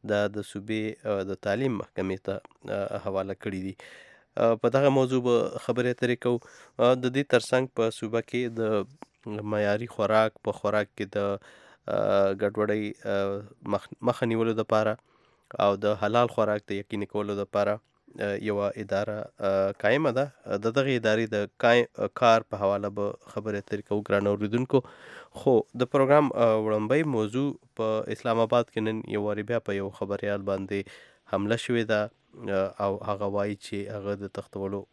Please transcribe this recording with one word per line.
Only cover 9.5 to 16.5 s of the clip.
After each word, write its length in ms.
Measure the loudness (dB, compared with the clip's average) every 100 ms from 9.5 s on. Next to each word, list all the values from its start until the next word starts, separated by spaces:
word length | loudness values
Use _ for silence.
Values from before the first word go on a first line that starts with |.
معیاري 340 | 0 0 0 -4
خوراک، 440 | -4 2 4 2 _
په 80 | -8 -2
خوراک 280 | 0 0 -2 -6
کې 80 | -6 -2
د، 20 | -2 -4 -10 -20 -20 _ -4 0
آه، 340 | 2 4 2 2
ګډوډۍ، 420 | -2 0 0 0 -4 -8 -4
آه، 280 | -2 -2 -4 -10 -14 -4
مخ-، 240 | -4 -4 -4 -2
مخه 200 | 0 -2
نیولو 200 | 0 0 -2
دپاره 340 | 0 2 2 -4 _ _ _ _ _ 2 2
او 100 | 4
د 220 | 0 0
حلال 280 | 2 2 2 2
خوراک 280 | 0